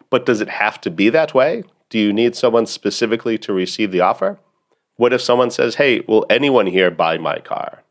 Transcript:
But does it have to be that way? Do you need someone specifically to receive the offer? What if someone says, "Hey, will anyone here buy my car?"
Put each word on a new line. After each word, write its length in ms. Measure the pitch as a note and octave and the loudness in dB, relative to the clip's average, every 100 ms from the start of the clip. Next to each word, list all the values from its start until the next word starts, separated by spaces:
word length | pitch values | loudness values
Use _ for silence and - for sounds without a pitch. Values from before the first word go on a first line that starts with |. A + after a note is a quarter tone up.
| _ | _
But 160 | B2+ B2+ | -2 0
does 140 | A2+ | 0
it 100 | G#2+ | -2
have 300 | - G#2 - | -4 -4 -4
to 80 | G#2+ | -6
be 200 | E2 G2+ | 0 2
that 240 | D3+ D#3 | 2 2
way? 300 | C3 C#3 C#3 F#2+ _ _ | 2 2 0 -10 _ _
Do 100 | A2+ | -2
you 140 | G#2 | 0
need 220 | G#2 A#2+ A#2 | 2 0 0
someone 320 | B2 A#2 A2+ | 2 2 0
specifically 720 | - G2+ - A2+ A2+ - A2 | -4 -6 -2 -2 -2 -2 -4
to 140 | - | -4
receive 380 | F#2+ F#2 - G#2+ | -4 -4 -4 -4
the 100 | F#2 | 0
offer? 380 | F2+ - F#2+ G3+ _ _ _ _ _ - | 0 0 -4 -6 _ _ _ _ _ 0
What 180 | A#2+ | 2
if 80 | B2 | 2
someone 300 | - B2 B2 | 2 2 2
says, 240 | - B2 - | 0 -2 0
"Hey, 240 | C#3+ A2+ - | 0 0 2
will 180 | A2 - | 0 2
anyone 380 | A2+ C#3+ B2+ G2 | 2 4 2 2
here 220 | F2+ F#2 | 2 0
buy 280 | E2 E2 E2 | 2 -2 -2
my 220 | D#2+ - | -4 -6
car?" 440 | - - - - _ | -8 -10 -10 -14 _